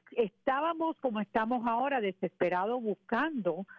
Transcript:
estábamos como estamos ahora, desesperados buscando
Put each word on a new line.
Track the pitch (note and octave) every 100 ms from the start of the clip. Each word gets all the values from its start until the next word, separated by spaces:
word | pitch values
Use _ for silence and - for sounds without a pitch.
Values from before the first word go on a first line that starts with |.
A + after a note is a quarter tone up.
| -
estábamos | - G#3+ - - C4 D#4+ E4 D#4+ D#4+
como | C4 G#3+
estamos | G#3 A#3 A3 B3 A#3
ahora, | A3+ C4+ C4+
desesperados | G3+ F#3 F3 - F3+ F3+ G3 B3
buscando | A3+ G3 - A3+ D4+ D4 F3+ E3 G3